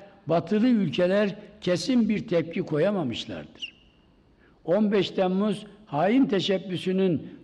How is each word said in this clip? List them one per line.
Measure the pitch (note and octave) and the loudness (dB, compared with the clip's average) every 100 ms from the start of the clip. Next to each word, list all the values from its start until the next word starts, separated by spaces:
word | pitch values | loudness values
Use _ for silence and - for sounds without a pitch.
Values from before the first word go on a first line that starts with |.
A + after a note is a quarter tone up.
| - - - | -18 -12 -2
batılı | E3 E3 G#3+ B3+ | -2 0 2 2
ülkeler | A3+ D#3 F3+ F3+ G3+ G#3 - - - | 2 0 0 2 2 0 -4 -14 -8
kesin | F3+ F3 - B3+ G#3+ | -2 -2 0 2 2
bir | G#3 - | 0 0
tepki | E3+ D#3+ F#3+ | -2 -2 -4
koyamamışlardır. | D3+ D3 F#3 G3+ C3 G#2+ - E2+ D2 - - - _ _ _ _ _ _ _ _ - | -2 0 0 0 -4 -6 -8 -12 -14 -14 -16 -16 _ _ _ _ _ _ _ _ 0
On | F#3+ G#3+ | 2 2
beş | G3+ E3+ | 2 0
Temmuz | - F#3 F#3+ G#3+ F#3+ - - - | 0 0 0 0 -2 -8 -20 -6
hain | D3 F#3 C4 C#4+ | 0 2 4 4
teşebbüsünün | F#3+ - F#3+ F#3+ F3 F#3 F#3 F#3+ D#3 - - | 2 0 -2 -2 -6 -2 0 2 0 -4 -16